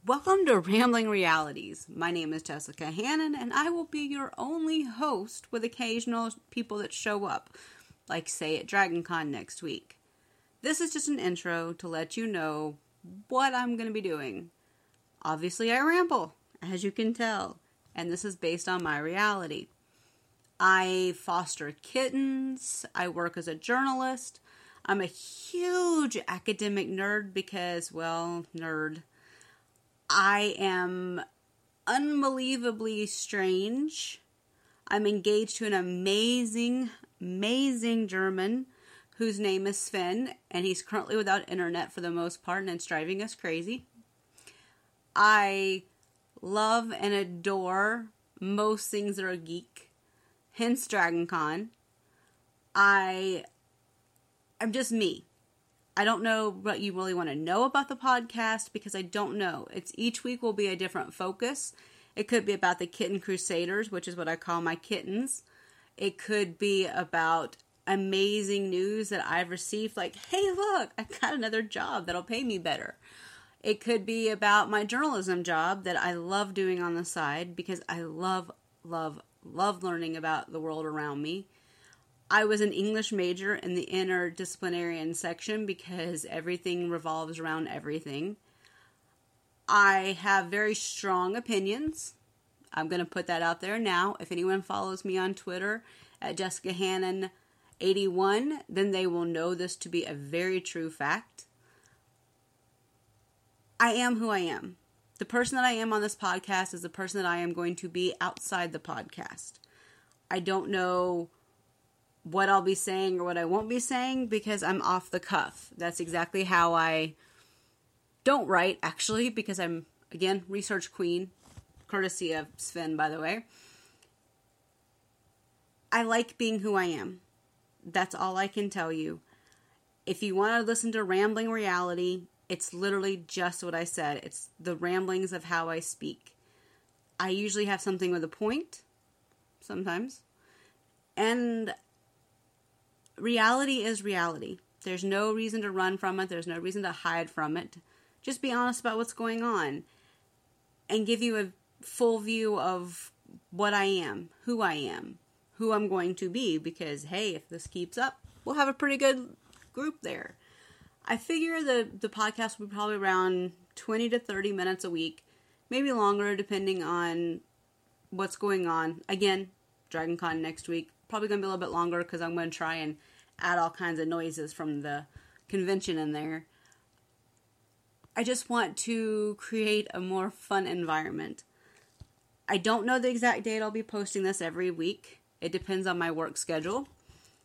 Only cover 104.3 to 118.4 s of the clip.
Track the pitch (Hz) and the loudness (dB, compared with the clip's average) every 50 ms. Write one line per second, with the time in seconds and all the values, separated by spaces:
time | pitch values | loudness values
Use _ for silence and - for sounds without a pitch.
104.3 | 208 190 180 165 135 - - 185 180 _ _ _ _ _ _ _ _ - 208 - | 0 0 0 -2 -4 -6 -8 -12 -16 _ _ _ _ _ _ _ _ -10 -8 -2
105.3 | - 240 247 240 269 254 247 254 233 226 226 226 220 214 208 214 208 - - 185 | 0 0 0 2 0 2 2 2 2 2 0 0 0 0 0 -2 -4 -2 -2 -2
106.3 | 180 190 - 202 196 185 190 185 - 170 175 170 - - 190 180 196 202 185 175 | -2 -2 -2 0 0 0 0 -2 -6 -10 -10 -10 -8 -6 -6 -4 -4 -2 0 0
107.3 | 170 175 175 170 170 175 175 175 175 - - 175 170 180 180 180 - - 175 175 | 0 0 -2 -2 -2 -2 -2 -2 -4 -4 -8 -6 -2 0 0 0 0 0 -4 -4
108.3 | - - - - 202 180 175 170 160 147 - - - 113 101 - - - - - | -4 -6 -8 -4 -2 -2 -2 -4 -6 -8 -8 -8 -8 -8 -8 -10 -12 -12 -12 -12
109.3 | - - - - - - - _ _ - - - - _ _ _ _ _ _ _ | -12 -14 -16 -16 -18 -20 -20 _ _ -20 -20 -20 -20 _ _ _ _ _ _ _
110.3 | - 185 175 185 190 190 - - - 190 185 180 180 180 180 180 180 170 170 - | -4 -2 0 2 0 0 0 0 0 2 2 2 2 2 2 2 0 -2 -2 -6
111.3 | _ _ _ _ _ _ _ _ _ _ _ _ _ _ _ _ _ _ _ 165 | _ _ _ _ _ _ _ _ _ _ _ _ _ _ _ _ _ _ _ 0
112.3 | 156 190 196 196 196 190 180 185 190 - - 202 190 190 190 190 185 180 175 175 | 2 4 6 8 6 6 6 4 2 2 0 -2 0 0 2 2 2 0 0 0
113.3 | 170 175 170 165 180 208 214 220 240 247 240 - 262 247 247 262 262 262 254 220 | 0 0 2 2 2 2 2 0 -2 -2 0 0 0 0 0 0 0 -2 0 0
114.3 | 214 214 208 214 208 196 185 165 190 196 - - 185 185 - - - 180 - - | -2 -2 0 0 -2 0 0 0 0 2 2 2 2 2 0 -2 -6 -6 -2 0
115.3 | 202 160 131 - - - - - - - 170 170 170 - 170 165 165 170 170 170 | 0 0 0 0 -6 -14 -20 -20 -10 -6 -4 -4 -4 -4 -6 -2 0 0 0 0
116.3 | - 190 190 180 185 175 170 170 170 165 160 160 160 160 156 160 156 _ - - | 0 -2 2 4 6 6 6 6 6 4 4 4 2 2 0 -2 -6 _ -20 -20
117.3 | _ - - _ _ _ _ _ _ _ _ _ _ _ _ _ _ _ _ 262 | _ -20 -20 _ _ _ _ _ _ _ _ _ _ _ _ _ _ _ _ 4
118.3 | 285 277 | 4 4